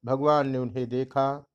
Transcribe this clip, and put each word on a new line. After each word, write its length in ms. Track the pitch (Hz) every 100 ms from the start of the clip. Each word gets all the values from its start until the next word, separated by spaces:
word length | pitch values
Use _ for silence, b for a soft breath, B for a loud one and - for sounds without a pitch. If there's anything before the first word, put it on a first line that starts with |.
| 117
भगवान 440 | 135 147 147 135
ने 80 | 131
उन्हें 320 | 127 131 123
देखा, 560 | 127 127 139 135 143 -